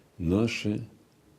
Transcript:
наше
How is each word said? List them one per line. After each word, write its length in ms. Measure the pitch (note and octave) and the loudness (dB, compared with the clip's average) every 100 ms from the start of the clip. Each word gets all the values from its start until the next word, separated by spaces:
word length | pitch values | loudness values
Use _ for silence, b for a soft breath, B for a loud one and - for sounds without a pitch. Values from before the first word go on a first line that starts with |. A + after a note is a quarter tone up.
| _ - | _ -6
наше 680 | E2+ F#2+ A#2 - G#2+ G#2 A#2 - _ _ _ | 0 2 2 0 -4 -4 -6 -16 _ _ _